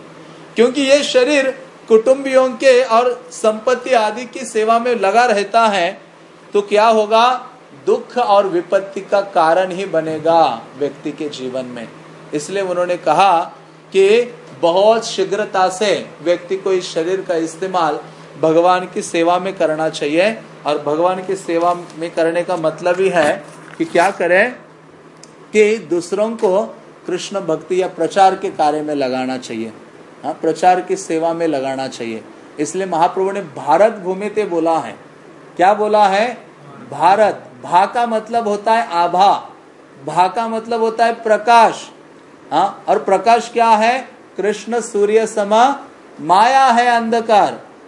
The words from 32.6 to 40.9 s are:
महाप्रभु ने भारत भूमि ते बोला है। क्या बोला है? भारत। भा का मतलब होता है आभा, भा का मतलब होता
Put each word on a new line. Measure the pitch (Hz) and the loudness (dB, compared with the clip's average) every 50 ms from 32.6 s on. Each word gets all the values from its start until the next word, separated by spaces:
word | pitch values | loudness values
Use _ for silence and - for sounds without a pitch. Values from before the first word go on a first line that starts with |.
| 151 143 - 190 196 | -6 -6 -4 -6 -4
महाप्रभु | 185 170 160 170 - - 190 190 196 | -2 0 0 0 0 0 0 -4 -4
ने | 196 202 | -4 -6
भारत | 180 147 135 143 135 143 156 180 214 233 208 | -10 -10 -12 -8 -2 2 4 4 4 4 2
भूमि | 202 175 185 185 190 208 202 | -2 -6 -8 -6 -6 -6 -6
ते | 208 214 208 | -4 -4 -4
बोला | 175 170 165 160 165 165 | -2 -2 -2 0 0 0
है। | 151 123 110 101 - - - - - - - - - - - - | -2 -4 -6 -12 -16 -20 -20 -20 -20 -20 -20 -20 -20 -20 -10 -2
क्या | - 175 196 214 | 2 2 2 2
बोला | 208 214 214 214 214 208 | 2 0 2 2 4 4
है? | 190 196 202 226 247 226 - - - - - - - - - - - | 4 2 0 0 -2 -4 -10 -16 -20 -20 -20 -20 -20 -20 -20 -18 -12
भारत। | - - 160 180 202 220 214 190 - - - - - - 123 | -4 0 2 4 4 4 4 2 0 -4 -10 -20 -20 -18 -4
भा | 123 170 185 202 | 0 2 2 2
का | 202 - 240 240 | 2 0 -2 -2
मतलब | 226 226 220 220 233 233 233 220 | -2 -2 -4 -4 -4 -4 -2 -2
होता | 208 208 202 208 226 226 | -2 -4 -2 0 0 0
है | 233 - - 170 | 0 0 -2 -2
आभा, | 170 175 165 175 180 202 196 156 120 - - - - - - - - - - - 135 135 | 0 0 2 2 4 4 4 4 2 -2 -10 -20 -20 -20 -20 -20 -20 -20 -20 -20 -16 -12
भा | 151 156 175 185 | -4 0 0 0
का | - - 240 226 | 0 0 -4 -4
मतलब | 226 226 220 226 233 233 226 | -4 -6 -6 -6 -4 -2 -2
होता | 226 226 | -2 0